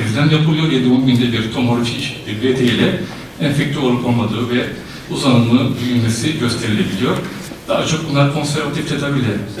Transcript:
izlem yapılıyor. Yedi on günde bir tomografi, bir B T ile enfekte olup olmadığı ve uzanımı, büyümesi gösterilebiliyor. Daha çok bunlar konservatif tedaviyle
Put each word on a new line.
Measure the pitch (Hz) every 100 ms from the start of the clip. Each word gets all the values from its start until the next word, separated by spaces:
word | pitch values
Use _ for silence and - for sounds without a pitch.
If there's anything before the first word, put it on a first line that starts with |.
| 110
izlem | 110 156
yapılıyor. | 156 156 156 160
Yedi | 131 123
on | 127 131
günde | 120 120
bir | 110 107
tomografi, | 139 123 120 117 - - - -
bir | 107
B | 127
T | 127
ile | 120 101 185 - - - - -
enfekte | 151 139 147 147
olup | 131 120 123
olmadığı | 120 107 104 117
ve | 123 117 - - - -
uzanımı, | 170 135 120 113 123 143 120
büyümesi | 123 120 113 - 156 160
gösterilebiliyor. | 120 - 104 104 185 - 131 - - - - - -
Daha | - -
çok | 160 160
bunlar | 139 139
konservatif | 156 - - 147 160 151
tedaviyle | 143 143 139 113 101 101 -